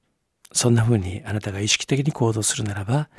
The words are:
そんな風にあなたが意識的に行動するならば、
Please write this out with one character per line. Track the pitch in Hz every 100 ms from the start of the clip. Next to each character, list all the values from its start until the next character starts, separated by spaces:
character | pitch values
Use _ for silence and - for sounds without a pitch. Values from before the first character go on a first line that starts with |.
| _ _ _ _ -
そ | - 123
ん | 117
な |
風 | 113 113
に | 90 90 101
あ |
な | 104
た | 104
が | 98
意 | 107
識 | - -
的 | 139 143
に |
行 | - 117
動 | 110
す | 104 -
る |
な | 110
ら | 101 101
ば、 | 139 151